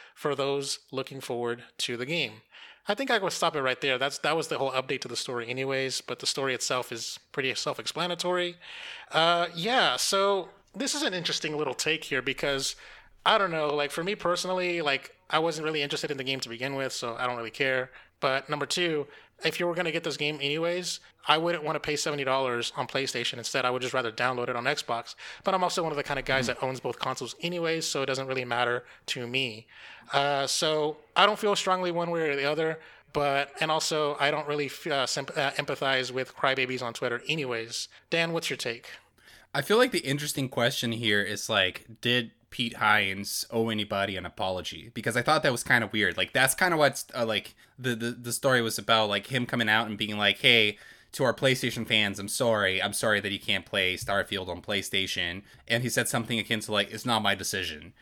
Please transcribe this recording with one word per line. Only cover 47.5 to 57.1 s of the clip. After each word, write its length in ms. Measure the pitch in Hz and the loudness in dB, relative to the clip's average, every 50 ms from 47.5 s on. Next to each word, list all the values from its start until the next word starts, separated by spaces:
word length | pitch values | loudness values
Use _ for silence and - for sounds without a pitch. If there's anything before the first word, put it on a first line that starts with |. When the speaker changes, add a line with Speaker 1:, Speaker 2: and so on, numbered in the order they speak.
| - _ - - _ - | -12 _ -20 -20 _ -6
Speaker 2:
the, 180 | 127 127 120 | -4 -2 -2
the, 140 | 110 117 120 123 | -2 -2 -4 -6
the 200 | 120 123 120 117 | -6 -8 -6 -4
story 300 | - - 139 127 123 117 | 0 2 4 4 4 4
was 160 | 113 107 - | 2 0 -2
about, 300 | 101 - 113 110 110 104 | 2 4 4 4 4 4
like, 180 | 101 101 98 | 2 0 0
him 180 | - 135 127 123 | 0 -2 -2 -2
coming 240 | - - 120 113 107 | 0 0 0 2 4
out 200 | 107 110 117 107 | 4 4 4 2
and 100 | 107 101 | -2 -4
being 180 | 107 104 107 | -4 -2 0
like, 220 | 104 104 101 101 - | 2 4 4 4 6
"Hey, 400 | - 135 120 117 107 104 101 - - - - - - _ - | 6 6 8 8 6 4 2 -2 -10 -20 -20 -20 -20 _ -4
to 120 | - 139 | 0 2
our 100 | 120 110 | 2 2
PlayStation 520 | - 139 131 131 127 - 120 - 117 110 | 4 4 2 2 2 0 -2 -2 -4 -2
fans, 320 | - 120 107 107 101 98 101 | 2 4 4 4 2 0 -4
I'm 100 | 98 101 | -6 -4
sorry. 540 | - - 131 117 110 107 98 95 92 95 92 | -2 0 2 2 4 4 4 2 2 2 0
I'm 100 | 104 98 | -2 -2
sorry 280 | - - 113 107 101 | 0 0 2 2 2
that 120 | 98 101 101 | 2 0 -4
he 60 | 95 | -4
can't 280 | - - 104 95 - | -2 0 -2 -2 -2
play 300 | - - 101 92 92 90 | -2 0 0 2 2 0
Starfield 520 | 85 - - 101 101 90 - 98 95 92 92 | -2 -2 -2 0 0 0 0 -2 -6 -4 -4
on 140 | 87 90 - | -8 -8 -6
PlayStation." 800 | - 104 98 95 - - 98 95 90 - 95 90 87 87 98 - - - - - - | -4 -2 -2 -2 -2 -2 -2 -2 -2 -2 -2 -4 -4 -4 -8 -10 -16 -20 -12 -4 -2
And 140 | 113 120 123 | 0 0 0
he 60 | 117 | 0
said 200 | - 127 117 - | 0 0 0 2
something 300 | - 120 113 117 120 110 | 0 -2 -2 0 -2 -2
akin 220 | 101 - 117 107 | -2 -2 -2 -4
to, 120 | 104 - 107 | -2 -2 0
like, 180 | 101 101 - | 0 0 0
"It's 140 | 107 107 - | -4 -6 -2
not 180 | 127 | 0